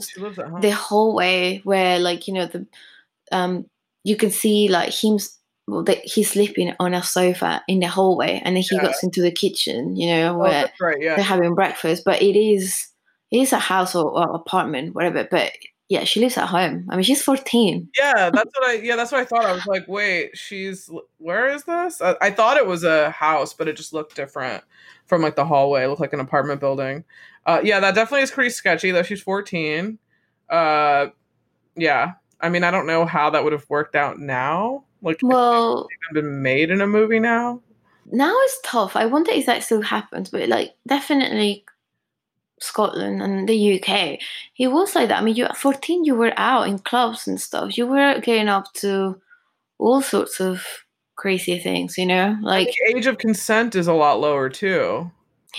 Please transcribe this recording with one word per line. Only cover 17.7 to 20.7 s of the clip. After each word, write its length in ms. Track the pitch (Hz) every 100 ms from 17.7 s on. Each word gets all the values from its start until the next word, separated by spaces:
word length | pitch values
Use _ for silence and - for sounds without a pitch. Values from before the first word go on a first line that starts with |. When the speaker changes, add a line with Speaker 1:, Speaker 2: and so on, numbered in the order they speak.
| 170 170 -
Speaker 2:
Yeah, 320 | 285 233 180
that's 180 | 202 226 269
what 60 | 254
I, 20 |
yeah, 220 | 226 233 233
that's 160 | 233
what 80 | 269
I 40 | 247
thought. 180 | 233
I 80 | 214
was 140 | 180 185
like, 200 | 190 170
"Wait, 500 | 196 208 175 - -
she's 520 | - 196 190